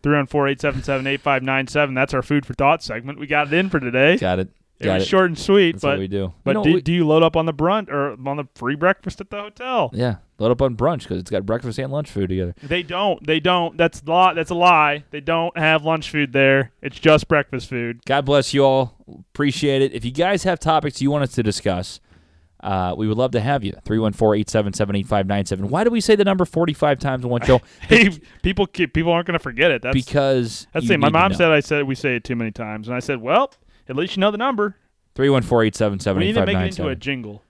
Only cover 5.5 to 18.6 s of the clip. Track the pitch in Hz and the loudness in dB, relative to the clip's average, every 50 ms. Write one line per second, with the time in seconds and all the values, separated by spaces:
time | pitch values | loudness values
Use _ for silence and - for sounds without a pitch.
5.5 | 196 202 190 170 165 98 - 143 143 143 98 95 98 98 95 90 - _ _ 139 | 4 6 4 4 0 -2 -2 -2 -2 -2 -4 -4 -4 -4 -4 -6 -8 _ _ -2
6.5 | - 214 208 156 170 185 131 160 170 175 165 151 151 160 165 165 160 165 160 165 | -2 2 4 4 2 2 2 0 0 0 2 4 4 4 4 4 2 0 -2 -2
7.5 | 156 139 151 175 196 220 202 - 135 143 139 143 113 120 127 139 139 147 143 131 | -2 -2 0 0 0 0 -2 -4 -4 -4 -4 -4 -6 -8 -8 -8 -8 -8 -8 -12
8.5 | _ - 117 123 143 147 160 180 190 _ - 185 - - 202 _ - 202 202 214 | _ -8 -6 -6 -4 -6 -8 -14 _ _ -14 -14 -12 -12 -16 _ -14 -14 -14 -14
9.5 | 208 _ 247 254 254 233 160 117 - 110 123 123 107 - _ _ _ _ 107 113 | _ _ -10 -6 -4 -4 -4 -4 -4 -6 -6 -6 -6 -8 _ _ _ _ -2 -2
10.5 | 123 117 139 131 120 107 120 156 170 131 - - - - 90 - - 95 98 98 | 0 0 -2 -4 -2 -2 -2 -2 -2 -4 -8 -8 -8 -8 -6 -6 -6 -6 -4 -4
11.5 | 113 117 - 123 110 - 135 139 135 135 143 - - 101 98 92 95 92 92 87 | -6 -6 -6 -8 -8 -8 -8 -8 -8 -8 -8 -8 -6 -6 -4 -2 -2 -4 -4 -6
12.5 | 87 _ - 135 165 180 175 147 175 180 202 202 175 - - 147 156 160 147 180 | -8 _ -8 -6 -6 -6 -6 -6 -6 -2 -2 -2 -2 -4 -2 -2 -2 0 0 0
13.5 | 180 180 170 165 - 160 170 165 - - 135 147 165 180 185 185 160 165 160 - | 0 0 0 -4 -2 0 0 0 0 -6 -6 0 4 4 4 4 4 0 -4 -4
14.5 | 180 170 175 180 175 156 151 147 147 147 147 _ - 147 139 151 165 165 165 175 | -2 4 4 6 6 6 4 2 0 -4 -8 _ -14 -10 -4 -2 -2 0 -2 -4
15.5 | - 170 156 156 160 156 147 160 160 160 151 - - 151 147 131 120 139 135 135 | -4 -2 0 2 2 2 2 0 -2 -2 -4 -4 -2 -2 -2 0 2 4 6 6
16.5 | 135 135 131 - _ _ - 143 - - - 160 156 147 - - 165 147 139 _ | 6 4 2 -2 _ _ -12 -12 -12 2 4 6 6 6 4 2 0 0 0 _
17.5 | - 127 120 - 131 120 120 117 120 117 _ - 131 143 139 131 143 143 127 - | -8 -10 -10 -8 -8 -6 -6 -6 -8 -10 _ -2 -2 0 2 2 2 2 2 2
18.5 | - 139 | 2 4